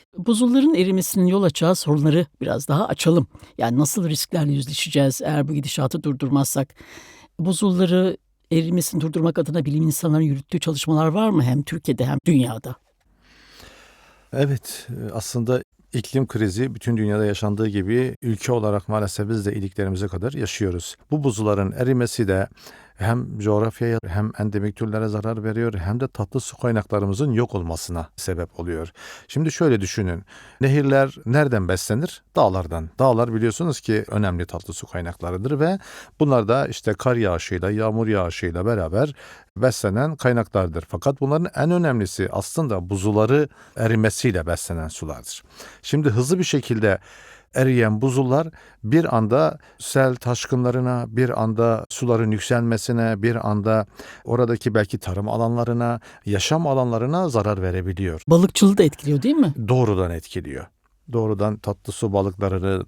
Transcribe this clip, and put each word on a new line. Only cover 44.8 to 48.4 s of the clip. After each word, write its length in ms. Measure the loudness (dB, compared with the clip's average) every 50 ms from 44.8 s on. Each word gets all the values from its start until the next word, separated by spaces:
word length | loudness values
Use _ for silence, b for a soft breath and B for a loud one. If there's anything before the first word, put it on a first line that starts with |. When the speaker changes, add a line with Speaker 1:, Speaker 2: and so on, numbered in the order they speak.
| -6
Speaker 2:
sulardır. 560 | -8 -10 -10 -10 -12 -12 -12 -14 -16 -16 -16 B B B B B B B B
Şimdi 280 | -6 -2 -2 0 2 2
hızlı 300 | 2 2 0 0 0 0
bir 40 | 0
şekilde 560 | 0 0 -2 -2 -2 -2 0 2 2 0 0 B B B B B B B B B B -2
eriyen 460 | 0 2 4 4 4 4 2 2 0
buzullar 460 | 0 0 2 0 2 2 2 0